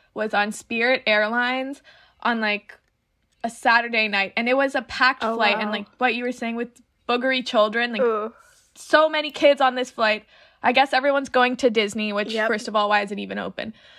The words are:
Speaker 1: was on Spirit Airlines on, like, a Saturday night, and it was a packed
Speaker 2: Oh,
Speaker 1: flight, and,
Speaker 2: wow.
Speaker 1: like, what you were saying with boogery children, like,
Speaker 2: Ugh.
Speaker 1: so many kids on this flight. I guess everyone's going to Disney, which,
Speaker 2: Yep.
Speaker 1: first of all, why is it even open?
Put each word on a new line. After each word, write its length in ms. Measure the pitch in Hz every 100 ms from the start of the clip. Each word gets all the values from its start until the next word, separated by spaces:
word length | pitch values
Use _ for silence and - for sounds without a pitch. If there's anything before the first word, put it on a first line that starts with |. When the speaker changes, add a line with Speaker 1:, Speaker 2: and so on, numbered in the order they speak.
| _
Speaker 1:
was 200 | 214 214
on 180 | 202 208
Spirit 500 | 208 - 233 240 262 -
Airlines 720 | 214 214 240 247 262 269 277 _ _ _ _
on, 180 | 233 226
like, 380 | 214 208 - - _ _ _ _ _ _
a 60 | 233
Saturday 580 | - 247 233 233 233 214
night, 260 | 202 190 -
and 100 | 233
it 60 |
was 220 | 269 277 269
a 80 |
packed 400 | 226 - 254 262
Speaker 2:
Oh, 120 | 220 226
Speaker 1:
flight, 200 | 214 208
and, 80 | 208
Speaker 2:
wow. 20 |
Speaker 1:
like, 160 | 208 208 -
what 160 | 254
you 100 | 233
were 80 | 247
saying 240 | 247 233 233
with 140 | 240 _ _ _ -
boogery 360 | 240 262 254 247
children, 480 | 233 214 226 240
like, 80 | 226
Speaker 2:
Ugh. 300 | 240 220 220 - _ _ _ -
Speaker 1:
so 340 | - 311 311
many 220 | 311 302
kids 280 | - 294 277
on 140 | 269 254
this 140 | 254
flight. 360 | - 220 214 - _ _ _
I 80 | -
guess 220 | 254 277
everyone's 360 | 262 277 277 269
going 280 | 254 247 247
to 120 | 254
Disney, 420 | 220 208 220 214
which, 180 | 202 214
Speaker 2:
Yep. 160 | 220 220
Speaker 1:
first 200 | 214 220
of 80 | 214
all, 140 | 208
why 120 | 208
is 100 | 202
it 60 | 202
even 200 | 196 196
open? 340 | 196 - 220 - -